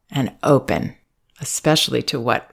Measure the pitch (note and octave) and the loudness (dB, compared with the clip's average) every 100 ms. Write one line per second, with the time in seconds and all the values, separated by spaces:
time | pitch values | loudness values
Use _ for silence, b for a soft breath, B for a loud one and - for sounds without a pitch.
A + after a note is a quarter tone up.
0 | _ - B3 - - C#3 - E2 - - | _ -4 -4 -2 4 4 4 -4 -4 -10
1 | _ _ _ _ - - D#3 D3+ - B2 | _ _ _ _ -8 -4 0 2 2 -2
2 | - C3 A#2 - - | -2 -4 -2 -2 -4